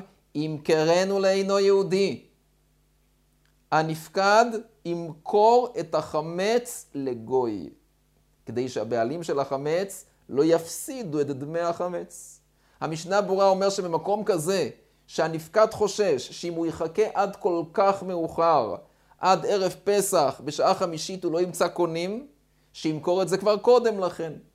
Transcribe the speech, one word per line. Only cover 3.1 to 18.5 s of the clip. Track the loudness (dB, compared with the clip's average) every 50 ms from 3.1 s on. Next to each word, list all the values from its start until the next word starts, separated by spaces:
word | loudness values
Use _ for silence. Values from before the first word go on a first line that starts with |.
| _ _ _ _ _ _ _ _ _ _ _ _
הנפקד | 0 0 0 0 -4 -8 -10 -6 -4 0 2 4 6 6 4 4 0 -6 -10 -12 _ _ _
ימכור | -6 -6 -6 -6 -10 -12 -12 _ 0 2 4 6 6 6 6 4 2 -6 -8
את | -8 -4 -4
החמץ | -4 -4 -2 -4 -4 -4 -4 -4 -4 -2 0 0 0 -2 -4 -12 -14 -16 _ _
לגוי, | -8 -6 -6 -6 -8 -6 0 0 0 2 0 -2 -6 -10 -12 -16 _ _ _ _ _ _ _ _ _ _ _ _ _ _
כדי | -8 -4 -4 -4 -4
שהבעלים | -4 -6 -4 -2 0 0 0 -2 -2 -6 -4
של | -4 -2 -2
החמץ | -2 -2 -4 -4 -2 -2 -2 -2 -2 -4 -8 -16 -20 _ _ _ _ -4
לא | 0 2 4
יפסידו | 4 4 2 2 -4 -10 -12 -10 -10 -10 -10 -8 -6 -2 -2
את | -2 -2
דמי | -4 -8 -8 -8 -6 -4
החמץ. | -4 -4 -4 -4 -6 -6 -6 -8 -10 -10 -16 -20 -20 -20 -20 _ _ _ _ _ _ _ _ _
המשנה | -8 -6 -6 -8 -6 -2 0 0
ברורה | 0 0 2 4 4 4
אומר | 4 4 2 0
שבמקום | 0 -2 -4 -2 -2 -2 0 0 -2 -2 0
כזה, | 0 0 0 0 0 0 0 -2 -4 -6 -12 _ _ _ _ _ _
שהנפקד | -2 -2 -2 -2 -2 -6 -10 0 4 4 4 4
חושש | 4 -2 -2 -2 0 0 2 2 2 0 -2 -8
שאם | -12 -10 -8 -6 -4
הוא | -4 -4
יחכה | -4 -4 -4 -6 -4 0 0 0 0 2
עד | -2 -2 -2 -2
כל | -4 -2 -2 0 0 -4 -4 0
כך | 2 2 2 2 0 -4
מאוחר, | -6 -4 -4 -4 -4 -2 0 2 4